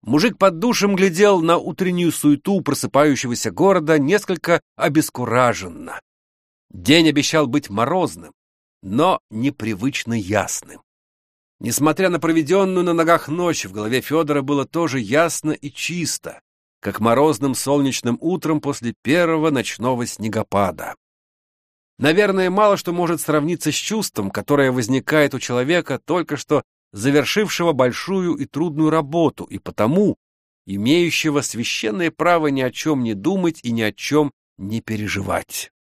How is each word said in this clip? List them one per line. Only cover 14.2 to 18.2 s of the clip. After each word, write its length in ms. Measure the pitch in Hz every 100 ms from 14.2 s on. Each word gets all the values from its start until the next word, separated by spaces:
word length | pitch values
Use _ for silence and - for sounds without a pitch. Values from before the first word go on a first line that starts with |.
| 151 143
было 240 | 135 143 131
тоже 340 | 165 170 131
ясно 520 | 101 139 170 - 151
и 200 | - 95
чисто, 680 | - - 175 156 - - - _ _ _ _
как 200 | 101 98
морозным 560 | 113 120 156 120 139 123
солнечным 640 | - 143 139 120 120 120